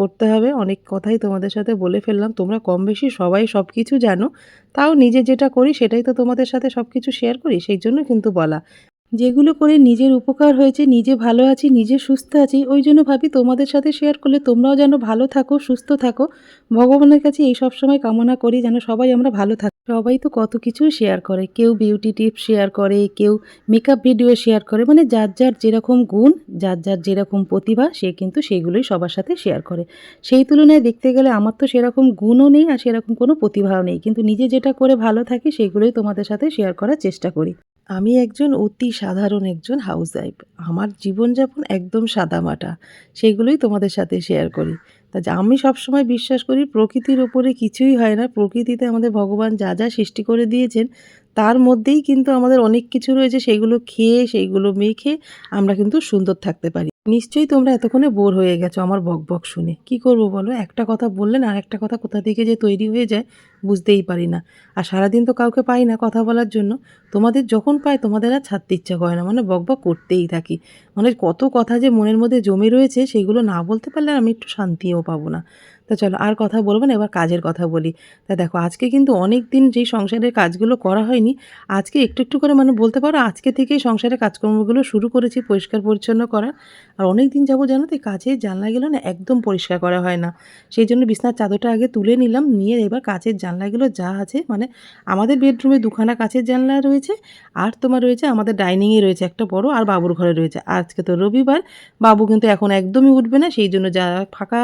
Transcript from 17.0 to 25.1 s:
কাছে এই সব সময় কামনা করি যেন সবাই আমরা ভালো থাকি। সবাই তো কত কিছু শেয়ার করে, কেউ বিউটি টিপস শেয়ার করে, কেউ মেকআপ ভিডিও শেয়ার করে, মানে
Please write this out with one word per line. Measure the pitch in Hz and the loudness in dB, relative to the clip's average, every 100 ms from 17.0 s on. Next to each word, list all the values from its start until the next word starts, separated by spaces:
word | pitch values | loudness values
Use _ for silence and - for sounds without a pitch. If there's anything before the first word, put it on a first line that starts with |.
| 285 294 | 6 6
কাছে | 294 285 277 | 4 2 0
এই | 247 | 0
সব | 254 - | -2 0
সময় | 269 277 | 0 0
কামনা | 247 220 233 254 | 0 0 0 0
করি | 233 247 233 | 0 0 0
যেন | 240 233 | -2 -2
সবাই | 226 254 247 | 0 2 2
আমরা | 254 208 | 0 0
ভালো | 202 220 | -2 -2
থাকি। | 208 - - | -4 -6 -4
সবাই | 226 220 254 | -2 0 -2
তো | 294 - | -2 -2
কত | 220 233 | -4 -4
কিছু | 240 233 302 302 | -6 0 0 2
শেয়ার | 214 180 180 | 0 0 -4
করে, | 185 190 - | -4 -4 0
কেউ | 233 220 | 2 2
বিউটি | 214 208 220 208 | 0 0 -2 -2
টিপস | 220 214 - | -2 -2 -2
শেয়ার | 214 196 196 | 0 0 0
করে, | 196 202 202 - | 0 2 0 0
কেউ | 208 214 - - - | 0 0 -4 -12 0
মেকআপ | 220 247 269 254 | 2 2 2 2
ভিডিও | 226 240 233 | 4 4 4
শেয়ার | 226 214 - | 2 0 0
করে, | 220 240 | 0 4
মানে | 302 277 | 4 4